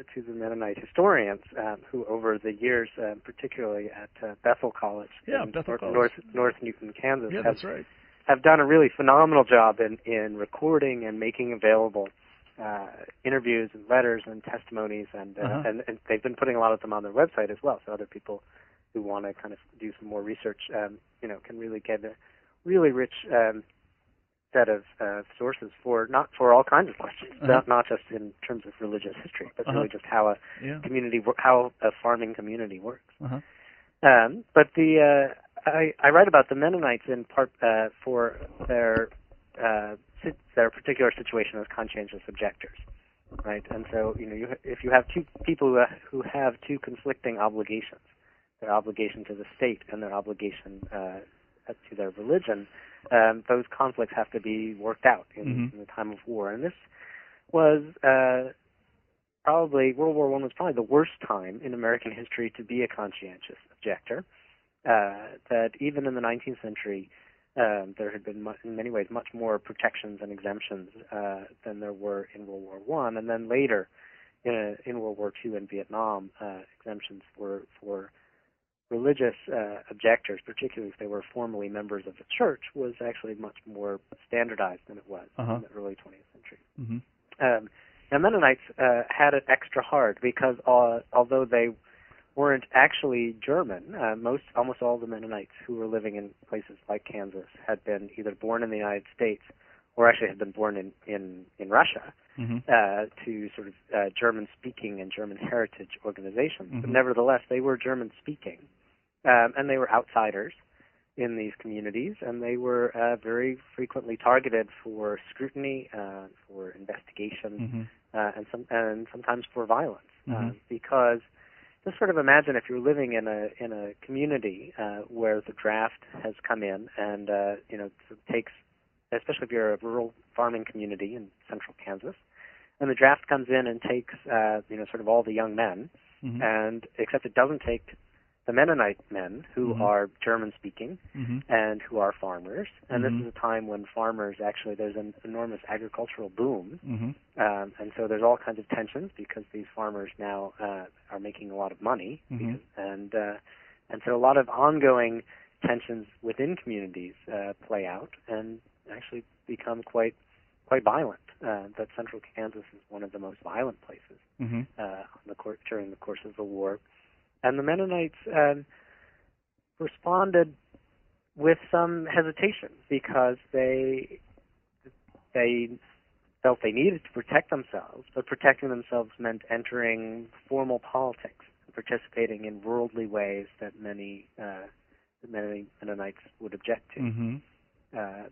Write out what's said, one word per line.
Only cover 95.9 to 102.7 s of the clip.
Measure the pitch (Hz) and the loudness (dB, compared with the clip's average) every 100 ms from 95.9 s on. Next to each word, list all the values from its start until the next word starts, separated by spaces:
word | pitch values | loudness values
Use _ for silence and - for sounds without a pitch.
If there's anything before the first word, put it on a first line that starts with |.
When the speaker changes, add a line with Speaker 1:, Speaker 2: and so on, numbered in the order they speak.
| 110 107 104 | -4 -4 -8
Speaker 1:
in | 101 - _ | -12 -16 _
places | 110 - 104 - | -12 -12 -14 -8
like | 104 | -8
Kansas | - 107 98 95 90 - - | -8 -12 -10 -12 -16 -12 -8
had | 107 | -6
been | - 101 101 - | -4 -6 -6 -10
either | 104 | -10
born | 98 113 117 | -8 -4 -2
in | 117 | -2
the | 107 | -4
United | 104 101 - | -4 -4 -8
States | - 117 104 - - _ _ _ - | -4 -4 -4 -10 -20 _ _ _ 4
or | 117 | 6
actually | 117 107 | 6 2
had | 95 | -4
been | 101 | -8
born | 101 107 101 | -4 -2 -2
in, | 95 - - | -8 -12 -10
in, | 101 95 92 90 - | -8 -8 -16 -20 -14
in | 95 | 2
Russia, | 110 - - - - _ - | 4 4 2 -12 -18 _ -8
Speaker 2:
Mm-hmm. | 117 117 | -6 -4
Speaker 1:
uh, | 123 | 4